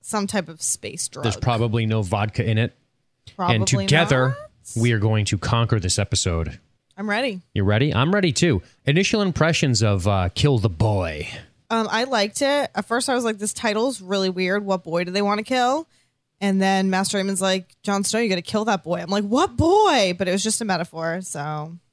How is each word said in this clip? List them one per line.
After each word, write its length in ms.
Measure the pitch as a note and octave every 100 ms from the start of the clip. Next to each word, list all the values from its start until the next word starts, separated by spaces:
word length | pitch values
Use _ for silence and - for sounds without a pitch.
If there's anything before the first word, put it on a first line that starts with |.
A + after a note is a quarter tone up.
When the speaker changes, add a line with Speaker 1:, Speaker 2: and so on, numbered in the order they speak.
Speaker 1:
some 260 | - G#3+ G3
type 220 | G#3+ E3+
of 140 | D#3+
space 460 | - - G2+ F3 -
drug. 160 | -
Speaker 2:
There's 120 | A2+ G#2
probably 480 | - A#2 A#2 A2+
no 160 | A2 A2
vodka 480 | F#2+ G#2 G#2 - A2
in 80 | A2
it. 160 | A#2 _ _ _ _ _ - -
Speaker 1:
Probably 200 | F3+ A2+
Speaker 2:
And 100 | G2
together, 600 | B2 - D3+ E3+ C3 B2+
Speaker 1:
not. 80 | B2 - _ - -
Speaker 2:
we 100 | A#2+
are 60 | A2+
going 280 | G#2+ A2 G2+
to 100 | G#2
conquer 400 | - A#2 A#2 A2+
this 200 | F2+ -
episode. 600 | G2+ - - E2 D#2 C#2 _ _ _ -
Speaker 1:
I'm 140 | G#3
ready. 320 | G#3 C4 F#3 -
Speaker 2:
You 120 | -
ready? 280 | G2 G#2+ C#3+
I'm 200 | A2 C#3
ready, 180 | G3+ F#3
too. 300 | B2 F3 G#2 - _ -
Initial 340 | D3+ G3 A3
impressions 640 | G3+ E3 D#3 E3 D3 A#2
of, 260 | A2 G2 F2+
uh, 220 | G2 F#2
Kill 240 | - C#3+ B2+
the 120 | G2
Boy. 580 | E2 A2 G#2 E2+ D#2 D#2 - - _ _
Speaker 1:
Um, 200 | A3+ G#3+
I 140 | A3
liked 380 | B3+ B3+ G#3 -
it. 280 | C#4 C#4+ C4 -
At 100 | -
first, 220 | A#3 C4
I 60 | B3+
was 80 |
like, 140 | A#3 G#3+
"This 140 | G#3
title's 480 | - A#3 G#3 B3+ A#3
really 300 | F#3 G3 F#3+
weird. 340 | F3+ F#3 G3+
What 200 | G3+ F#3+
boy 180 | F3 E3
do 80 | F3+
they 100 | F#3+
wanna 200 | G3+ G#3
kill?" 460 | A3 B3+ B3 C#4 E4 _ _ _ _ _
And 220 | G3+ F#3+
then 280 | F#3+ F#3+ F#3+
Master 280 | F#3 G3 G#3
Aemon's 220 | F#3+ G3
like, 320 | F#3+ F#3+ F3+ _
"Jon 220 | - G3+
Snow, 160 | G3 A3
you 80 | A#3
gotta 120 | F#3
kill 260 | E3+ A3 A3
that 180 | G3+
boy." 160 | D#3 E3+
I'm 100 | E3+
like, 140 | G3+
"What 320 | G3+ A#3+ E4+ A#3+
boy?" 580 | D#4+ G4+ G#4+ C#4+ G3 F3+
But 120 | F#3
it 20 |
was 140 | F#3+
just 160 | G3+ G#3+
a 40 |
metaphor, 580 | A3+ F#3 E3+ D#3+ E3 E3
so. 540 | F#3 D3+ C#3+ D3+ D#3 E3+ _